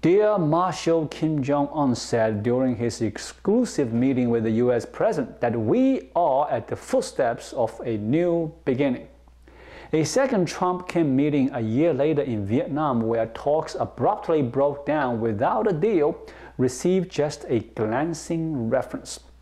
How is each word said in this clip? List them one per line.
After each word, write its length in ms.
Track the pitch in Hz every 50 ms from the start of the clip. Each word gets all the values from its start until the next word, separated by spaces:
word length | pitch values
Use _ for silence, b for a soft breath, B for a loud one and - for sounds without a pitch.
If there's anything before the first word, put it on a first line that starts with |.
| -
Dear 360 | 165 175 202 214 214 214 202
Marshal 680 | 170 147 151 170 180 185 156 - - 170 165 165 156 143
Kim 340 | - - 165 160 156 147 131
Jong-un 520 | 131 143 143 143 143 - 160 147 135 120
said 480 | 113 - - - 117 110 113 110 104 101
during 320 | 120 120 127 131 131 123
his 280 | 101 117 117 104 - 120
exclusive 920 | 107 101 - - - - - - - 202 240 254 220 - - 147 120 110
meeting 380 | 117 123 131 139 123 123 120
with 140 | 117 117 110
the 80 | 113 110
U 200 | 113 123 123 123
S 140 | 117 -
president 560 | - - - 160 214 220 165 131 - - - -
that 120 | 120 110
we 540 | 117 110 107 160 240 262 269 269 226 - - -
are 340 | 165 175 160 131 131 147 -
at 180 | 143 120 110 -
the 60 | -
footsteps 800 | - - - - 262 220 - - - 139 117 120 120 - - -
of 260 | - 120 - - - -
a 140 | 127 113 107
new 520 | 104 107 131 160 175 175 170 170 165 156 156 - -
beginning. 440 | - 135 120 143 139 123 120 - - - - - - - - - B B B B B B B B B B
A 120 | 156 156
second 440 | 147 - 254 269 269 269 208 175 151
Trump-Kim 680 | - - 190 180 180 180 180 - - 175 165 147 131
meeting 360 | 131 143 151 143 147 131 135 -
a 80 | 131
year 320 | 113 110 110 127 156 170 156
later 300 | 127 139 156 160 143 139
in 240 | 131 117 107 101
Vietnam, 560 | 98 104 131 175 185 147 143 156 151 131 117 113
where 240 | 113 117 113 113
talks 500 | 110 - - - 143 147 156 156 - - -
abruptly 640 | 131 - - - 120 165 208 208 - - 170 156
broke 460 | 143 120 117 127 139 143 139 - -
down 340 | - 151 156 143 - 120 110
without 500 | 110 117 110 101 123 165 208 226 220 220
a 40 | 190
deal, 420 | 147 156 220 226 170 143 - - - - B B B B B B
received 540 | - 123 127 123 - - 175 185 190 175 180
just 340 | - - 143 151 151 - - -
a 80 | 143 113
glancing 1120 | 101 - - - 113 110 113 127 147 170 170 156 - - 170 165 160 160 160 135 117 113
reference. 500 | 120 131 - - - 269 - - - - - - - -